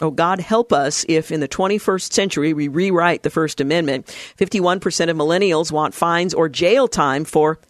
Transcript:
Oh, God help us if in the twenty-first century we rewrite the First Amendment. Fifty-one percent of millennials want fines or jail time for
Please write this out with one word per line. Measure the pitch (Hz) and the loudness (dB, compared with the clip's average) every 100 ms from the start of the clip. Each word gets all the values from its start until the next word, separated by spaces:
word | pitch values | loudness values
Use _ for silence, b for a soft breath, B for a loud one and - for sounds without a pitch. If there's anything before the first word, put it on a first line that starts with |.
Oh, | 160 | -4
God | 143 170 190 | 0 0 0
help | 170 220 240 | 0 0 2
us | 143 139 - - | 2 0 -2 0
if | 160 156 | 0 0
in | 160 | -4
the | 139 | -4
twenty-first | - 190 208 - 185 - | -2 0 0 0 -2 -2
century | - 196 165 147 | -2 -2 0 0
we | 151 147 | 0 -2
rewrite | 143 190 175 170 160 | 0 0 2 2 0
the | 160 | -2
First | 165 156 - | -2 -2 -2
Amendment. | 139 165 160 135 - | 0 0 0 -2 -6
Fifty-one | - - - 190 202 180 185 | -16 -12 -4 -2 0 2 0
percent | 185 - 170 | -2 -2 0
of | 160 | 0
millennials | 151 170 196 160 160 | 2 2 2 2 0
want | 156 151 | -2 -2
fines | - 170 170 180 | 0 0 0 0
or | - 165 | 0 -2
jail | 127 175 247 247 | 0 2 4 2
time | - 147 135 156 | 0 0 0 0
for | 165 151 160 _ | 2 2 0 _